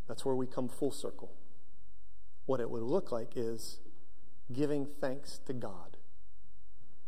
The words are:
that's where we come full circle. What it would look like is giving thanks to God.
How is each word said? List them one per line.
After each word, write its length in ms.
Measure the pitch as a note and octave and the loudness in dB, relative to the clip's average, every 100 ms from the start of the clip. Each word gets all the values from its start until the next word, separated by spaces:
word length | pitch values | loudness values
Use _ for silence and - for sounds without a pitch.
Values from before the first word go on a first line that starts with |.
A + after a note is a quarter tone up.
| - | 0
that's 180 | A2+ C3+ | 0 2
where 100 | C3 | 2
we 120 | B2+ | 2
come 200 | C3 B2 | 0 0
full 240 | - C#3 | 2 2
circle. 420 | - A2 - A#2 - - - - - - - - - - - - | 2 0 0 0 0 0 0 0 0 0 0 0 0 0 0 2
What 140 | C3 | 2
it 100 | - | 2
would 140 | A#2+ | 0
look 280 | A#2 F#3 - | 2 2 2
like 220 | A#2 A2+ B2+ | 0 0 0
is 440 | A2+ A2+ - - - - - - - - - | 0 0 0 0 0 -2 0 0 0 0 0
giving 340 | B2 D3 D3 C#3 | 0 2 2 0
thanks 540 | - C#3 C3+ - - - | 0 0 0 0 0 0
to 80 | |
God. 440 | B2 A2+ F2+ E2 - - - - - - - - - - - | 0 0 0 0 0 0 0 0 0 0 0 0 0 0 0